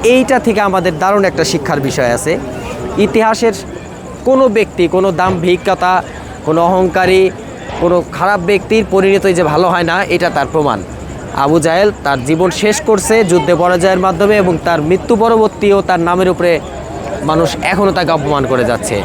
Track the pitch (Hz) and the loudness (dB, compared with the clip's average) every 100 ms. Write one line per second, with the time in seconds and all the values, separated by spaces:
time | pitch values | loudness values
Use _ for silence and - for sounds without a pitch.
0 | 220 254 247 262 - 208 202 190 180 160 | 4 2 4 0 0 0 0 0 0 0
1 | 185 202 190 147 160 165 139 147 139 135 | 0 2 0 0 -2 -2 -2 -2 -2 -2
2 | 123 120 147 180 - - - - - - | 0 0 -2 -4 -4 -10 -10 -10 -8 -2
3 | 196 - 220 220 226 185 - - - - | 0 2 2 2 0 -2 -10 -14 -16 -18
4 | - - - 262 262 214 208 - 175 185 | -16 -8 0 2 4 2 -2 0 0 2
5 | 190 160 185 185 175 175 196 185 180 185 | 0 0 -2 0 0 0 0 0 2 0
6 | - - - - - 160 170 185 185 190 | -2 -12 -14 -10 -2 0 2 2 0 0
7 | 180 190 190 - - - - - 170 175 | 2 4 2 -2 -14 -14 -12 -2 0 0
8 | 160 - 180 202 175 202 185 220 196 190 | -2 -2 0 0 0 -2 2 0 2 2
9 | 190 196 196 175 165 151 180 175 170 175 | 2 2 2 2 2 2 2 2 0 -2
10 | 185 170 170 143 135 151 147 110 - - | 0 0 0 0 -2 0 0 -2 -4 -12
11 | - - - - 139 165 160 165 208 202 | -12 -12 -10 -2 2 2 2 2 2 0
12 | 143 139 123 160 185 - 208 214 - 214 | -4 -2 0 0 0 0 0 0 0 0
13 | - 220 202 175 170 170 175 180 185 190 | 2 2 4 2 2 2 2 2 2 2
14 | 185 170 202 214 185 165 - 165 151 190 | 0 2 2 2 2 0 0 -2 0 -2
15 | - 226 226 226 214 - 208 196 190 180 | 0 2 4 2 2 0 2 2 2 0
16 | 170 180 185 175 175 160 - - - - | 0 0 0 2 0 0 -2 -12 -12 -10
17 | - - 151 156 165 - - 190 202 180 | -8 -6 -2 0 0 -2 -2 0 2 0
18 | 165 165 139 143 131 131 120 117 - 104 | 0 0 0 -2 0 0 0 -2 -2 -4